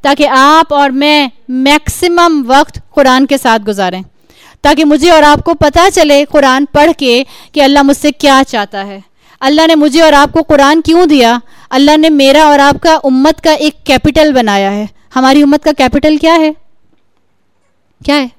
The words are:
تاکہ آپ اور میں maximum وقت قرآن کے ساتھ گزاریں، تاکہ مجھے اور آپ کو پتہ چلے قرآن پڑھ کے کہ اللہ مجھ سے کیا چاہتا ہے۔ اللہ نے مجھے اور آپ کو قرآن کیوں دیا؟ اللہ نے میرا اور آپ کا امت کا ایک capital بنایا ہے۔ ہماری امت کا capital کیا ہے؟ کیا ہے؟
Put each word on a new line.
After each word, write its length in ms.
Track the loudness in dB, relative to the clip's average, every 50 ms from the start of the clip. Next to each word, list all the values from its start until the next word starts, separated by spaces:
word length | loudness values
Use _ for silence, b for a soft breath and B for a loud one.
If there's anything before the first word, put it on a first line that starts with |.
تاکہ 260 | -2 -4 -2 0 -2 0
آپ 420 | 2 2 2 4 2 2 0 0 -2
اور 160 | -2 -2 -2
میں 380 | -2 -2 -2 0 0 0 -2 -4 -8 -16 _ -8
maximum 920 | -6 -4 0 0 0 0 -2 -6 -8 -4 -4 -2 0 0 0 0 0 -2 -2
وقت 320 | 0 0 0 0 -2 -8 -20 -20 -6
قرآن 360 | _ 0 0 2 2 0 0
کے 120 | -2 -2
ساتھ 240 | -4 -2 -2 -2 -2 -4
گزاریں، 340 | -6 -6 -4 -6 -6 -6 -10 -14 -16 _ b b b b b b b b b
تاکہ 240 | -2 0 0 2 2
مجھے 240 | 0 0 2 2 2
اور 140 | 4 4 4
آپ 200 | 2 2 0 -2
کو 100 | -4 -2
پتہ 260 | -2 -2 -2 0 0 0 0 0
چلے 320 | 0 0 2 2 0 0 0
قرآن 360 | 0 0 0 2 0 -2 -4 -2
پڑھ 200 | 0 0 0 0 0
کے 260 | -2 -2 -2 -2 -2 -4 B B B B B
کہ 100 | B 0
اللہ 180 | 0 2 2 2 2
مجھ 140 | 0 0
سے 140 | 0 -2 -4
کیا 300 | -4 0 0 2 2 2 0
چاہتا 400 | -2 -4 -8 -8 -8 -10 -12 -12
ہے۔ 120 | -12 -16 -20 -20 _ b b b b b b
اللہ 280 | -4 -2 0 0 2
نے 80 | 2 2
مجھے 260 | 2 0 0 2 2
اور 120 | 2 4 4
آپ 180 | 2 0 0
کو 100 | -2 -4
قرآن 400 | -2 0 0 2 2 2 0 0
کیوں 240 | 0 0 0 2 2
دیا؟ 320 | 2 2 2 2 0 0 -4 b b b b b b
اللہ 280 | -2 0 2 2 2
نے 120 | 2 2 0
میرا 340 | 2 2 2 2 2 4 4
اور 160 | 2 2 2
آپ 220 | 2 0 0 0
کا 180 | 0 0 0 0 0
امت 380 | -2 -2 0 0 0 -2 0
کا 100 | -2 -2
ایک 340 | -2 -2 -2 -6 -6 -6 -4
capital 480 | -4 -2 0 -2 -2 0 0 0 0 0
بنایا 380 | -2 -2 -2 -2 -2 -2 -4
ہے۔ 140 | -4 -6 -8 -10 _ _ _ _ -4
ہماری 260 | -2 0 0 2 2
امت 220 | 2 2 0 0 -2
کا 80 | -4 -2
capital 400 | -2 -2 -2 -2 -2 0 0 -2
کیا 180 | 0 0 0 0
ہے؟ 160 | 2 0 -2 -4 -8 -20 _ _ _ _ _ _ _ _ _ _ _ _ _ _ _ _ _ _ _ _ _ _ _ _ _ _ _ -6
کیا 100 | -4 -4
ہے؟ 120 | -4 -4 -8 _